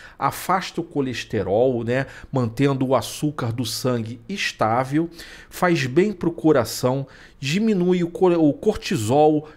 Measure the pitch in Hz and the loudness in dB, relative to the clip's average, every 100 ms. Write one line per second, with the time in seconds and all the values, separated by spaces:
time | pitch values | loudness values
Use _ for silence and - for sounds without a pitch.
0 | - - 139 - - 185 180 - - 147 | -20 -6 -4 -4 -2 -2 -2 -8 -6 -4
1 | 131 113 - 110 92 104 131 117 117 127 | -4 -6 -6 -4 0 2 2 0 -2 -4
2 | 135 - - 135 117 113 139 131 131 127 | -4 -12 -6 -2 -2 0 0 0 0 0
3 | - - 151 147 120 117 113 - 131 120 | -2 -4 -4 -2 -4 -4 -6 -4 -2 -2
4 | 113 - - 190 - - 110 117 131 147 | -4 -10 -10 -6 -6 -2 0 0 0 -2
5 | 170 - - - - - 180 165 135 135 | -2 -8 -20 -20 -18 -2 0 2 0 2
6 | 214 190 170 170 156 143 110 - 123 135 | 2 0 -4 2 4 4 2 0 -2 -2
7 | 135 - - - 135 180 226 196 180 185 | -6 -14 -20 -10 -4 0 2 2 2 2
8 | 170 - 185 170 151 135 214 202 - 156 | 0 2 2 4 2 2 -2 -2 -2 -2
9 | 107 143 156 156 - | 2 4 4 4 -2